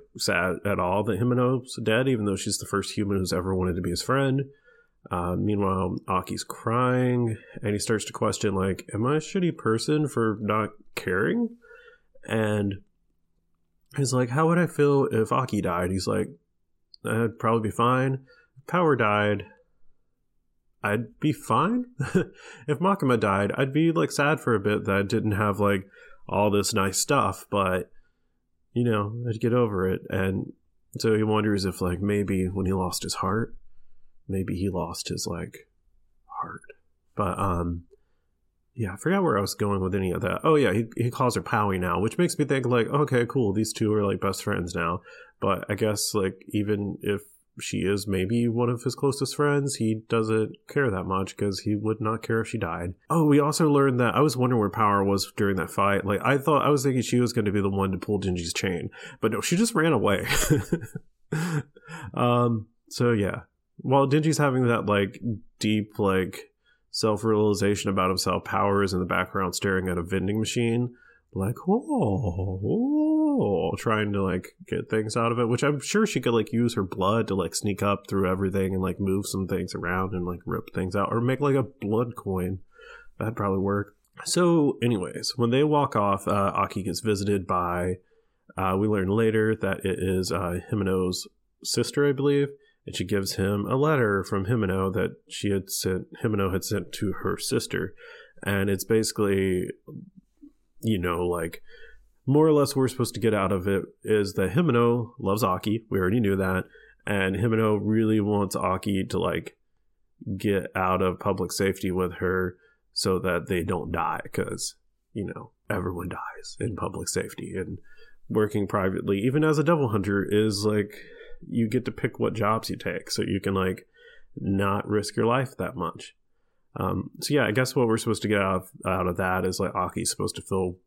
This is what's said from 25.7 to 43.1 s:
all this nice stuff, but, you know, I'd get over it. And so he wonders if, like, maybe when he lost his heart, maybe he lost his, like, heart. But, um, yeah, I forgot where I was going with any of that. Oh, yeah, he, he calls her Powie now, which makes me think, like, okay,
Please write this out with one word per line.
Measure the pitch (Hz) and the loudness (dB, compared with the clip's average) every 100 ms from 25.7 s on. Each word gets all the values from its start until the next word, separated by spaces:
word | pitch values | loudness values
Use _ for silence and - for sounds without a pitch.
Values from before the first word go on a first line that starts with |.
| 98 - - - - - | 2 -4 -18 -20 -20 -4
all | 95 104 | 2 4
this | 101 95 107 | 4 2 0
nice | 95 - | 0 0
stuff, | - 139 98 92 - | 2 2 2 -2 -2
but, | 104 92 92 - - _ _ _ _ _ _ _ | 0 2 0 -4 -14 _ _ _ _ _ _ _
you | 120 | 0
know, | 120 107 104 117 120 | 2 2 0 -4 -4
I'd | 110 | -2
get | 120 | 2
over | 123 117 98 92 | 2 2 2 0
it. | 92 - | -2 -2
And | 95 95 95 - - _ _ _ 123 | -2 0 -2 -6 -12 _ _ _ -4
so | 117 107 | 0 2
he | |
wonders | 107 107 107 101 95 | 4 2 2 0 0
if, | 87 | -2
like, | 92 87 | -2 0
maybe | 101 101 95 95 92 | 0 0 0 0 0
when | 98 92 | 0 0
he | |
lost | 95 90 - | 0 -2 -4
his | - - | -6 -4
heart, | 95 107 117 - - - - - - - - | -2 -2 -4 -8 -16 -18 -18 -18 -20 -20 -6
maybe | 95 92 90 | -4 -4 -2
he | 98 | -2
lost | 90 85 - - | -2 -4 -8 -8
his, | 87 - | -6 -6
like, | 85 87 - - _ _ _ _ _ _ | -6 -8 -14 -20 _ _ _ _ _ _
heart. | - - - - - _ _ _ - | -10 -10 -10 -18 -20 _ _ _ -4
But, | 98 - | -2 -2
um, | 98 87 87 85 - _ _ _ _ _ _ _ _ | -2 -2 -2 -6 -10 _ _ _ _ _ _ _ _
yeah, | - 104 | -8 -8
I | 92 | -4
forgot | 156 196 | -2 0
where | 170 104 | 2 0
I | |
was | 98 - | 0 -2
going | 104 98 | 0 0
with | 92 | 0
any | 98 92 | 0 0
of | 85 | 0
that. | 92 92 160 | -2 0 4
Oh, | 151 | 4
yeah, | 117 | 4
he, | 101 117 - | 2 -2 -2
he | 120 | -4
calls | - 127 95 | 0 0 0
her | |
Powie | - 113 104 95 | 0 0 2 0
now, | 90 87 | 0 0
which | 110 - | 0 0
makes | - - | -2 0
me | 143 | 0
think, | 135 123 | 0 2
like, | 123 110 | 2 2
okay, | 143 147 | 0 2